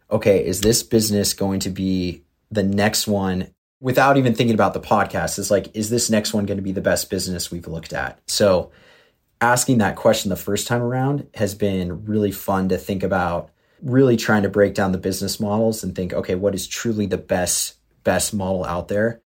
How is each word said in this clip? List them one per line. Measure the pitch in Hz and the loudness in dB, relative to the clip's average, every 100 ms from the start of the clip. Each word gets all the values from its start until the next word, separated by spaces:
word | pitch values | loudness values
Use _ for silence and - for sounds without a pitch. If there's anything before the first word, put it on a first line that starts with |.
| - | -4
"Okay, | 107 107 95 - | 0 4 4 2
is | 92 | 0
this | 107 120 | 2 2
business | - 113 107 101 98 | 2 2 2 0 0
going | - 98 95 | -2 -2 -2
to | 98 | -4
be | 92 95 92 90 80 _ _ _ | -2 0 0 -2 -6 _ _ _
the | 104 | -2
next | 98 101 107 - 107 | 0 2 0 0 0
one?" | 101 95 92 - _ _ _ | 0 0 -2 -6 _ _ _
Without | 131 139 139 139 | -2 2 4 4
even | 127 | 4
thinking | 113 120 107 | 2 2 4
about | 95 | 2
the | - | 0
podcast, | - 107 95 95 80 - | 0 0 0 -2 -4 -4
it's | 98 | 0
like, | 98 95 | 0 0
"Is | 110 107 | -6 -2
this | 120 - | 0 2
next | 107 - | 0 0
one | 107 101 | -2 -2
gonna | 98 | -4
be | 98 | -4
the | 92 | -2
best | 92 87 - | 0 -2 -2
business | 95 92 87 - | -6 -4 -6 -6
we've | 85 82 | -10 -10
looked | 80 - | -10 -8
at?" | - 65 - - | -8 -8 -10 -6
So | - 104 90 - - - _ _ _ _ - | 2 4 4 0 -12 -20 _ _ _ _ 0
asking | 117 123 - 120 | 2 4 2 2
that | 98 - | 2 2
question | 113 107 98 | 2 2 0
the | 90 | -4
first | - 104 - | -4 -4 -2
time | 120 | -2
around | 120 131 135 143 - - | -2 -2 -2 -2 -6 -4
has | 98 98 | -4 -2
been | 101 92 87 87 | -2 -2 -4 -6
really | 107 107 101 | -4 0 0
fun | 98 - 95 95 | -2 -2 0 0
to | 92 | -2
think | - 95 | -2 -4
about | 95 95 87 85 - _ _ _ | -2 0 -2 -4 -8 _ _ _
really | 127 131 135 113 | 0 4 6 4
trying | - 107 | 2 2
to | 98 | 2
break | 101 98 | 4 2
down | 107 95 | 2 0
the | 92 | 0
business | 95 95 98 - | -2 -4 -4 -4
models | 104 107 113 110 | -2 0 0 -2
and | 92 87 | -6 -6
think, | 90 | -4
"Okay, | - 92 92 | -4 -2 -2
what | 101 92 | 0 -2
is | - | -6
truly | - 120 107 98 | -6 -2 -2 -2
the | 90 | -4
best, | - 90 90 - - - _ _ | -2 -2 0 -2 -4 -10 _ _
best | - 92 - | -2 0 0
model | 104 92 92 85 | -2 -2 -2 -4
out | 87 - | -6 -2
there?" | 101 113 110 _ | 0 0 -2 _